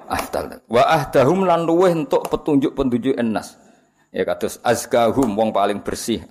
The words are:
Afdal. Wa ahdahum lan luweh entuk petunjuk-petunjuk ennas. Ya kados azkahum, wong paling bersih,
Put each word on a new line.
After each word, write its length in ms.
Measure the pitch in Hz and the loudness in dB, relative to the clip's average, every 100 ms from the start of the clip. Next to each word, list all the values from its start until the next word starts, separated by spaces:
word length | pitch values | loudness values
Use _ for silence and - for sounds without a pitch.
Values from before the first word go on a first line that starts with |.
| - | -8
Afdal. 560 | - - 80 78 - - | -8 -6 -8 -8 -12 -2
Wa 160 | 113 135 | 2 4
ahdahum 560 | 160 139 - 151 190 | 2 2 2 4 2
lan 200 | 185 170 | 2 2
luweh 280 | 165 165 185 | 2 4 4
entuk 360 | 165 139 175 - | 2 0 -2 -2
petunjuk-petunjuk 880 | 147 - 139 135 - 135 120 127 123 | -4 0 2 0 -2 -2 0 -2 -2
ennas. 400 | 117 101 - - _ _ _ _ _ | -2 -4 -8 -20 _ _ _ _ _
Ya 160 | 98 87 | -4 -2
kados 320 | 90 104 - | -2 -6 -4
azkahum, 760 | 123 113 - 120 123 127 123 101 | -2 -2 0 2 2 2 0 0
wong 200 | 110 98 | 0 0
paling 240 | 101 101 | 0 -2
bersih, 440 | - - - 101 - | -6 -8 -6 -6 -4